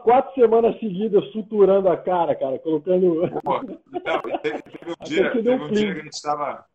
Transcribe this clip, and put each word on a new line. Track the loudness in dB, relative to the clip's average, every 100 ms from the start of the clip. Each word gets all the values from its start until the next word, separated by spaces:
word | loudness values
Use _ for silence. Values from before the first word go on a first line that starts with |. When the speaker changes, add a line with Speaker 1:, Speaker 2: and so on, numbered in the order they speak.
Speaker 1:
quatro | 4 4 2
semanas | 4 4 6 2 0
seguidas | -6 -4 0 0 0
suturando | -6 -4 4 4 6 2
a | 0
cara, | -2 0 0
cara, | -2 -4 -4
colocando | -4 -4 0 2 2 2 -2 -4
Speaker 2:
Pô, | -4 -4
não, | -6 -14 _ -10 -6 -6 -6 -6
teve, | -6 -8
teve | -12 -16 -14
um |
Speaker 1:
Até | -14
Speaker 2:
dia, | -4 -2 0
Speaker 1:
que | 0
deu | 0 -2
Speaker 2:
teve |
um | -2
Speaker 1:
um |
Speaker 2:
dia | -2
Speaker 1:
clean. | -2
Speaker 2:
que | -6
a |
gente | -12 -10
tava | -6 -4 -6 -8 -16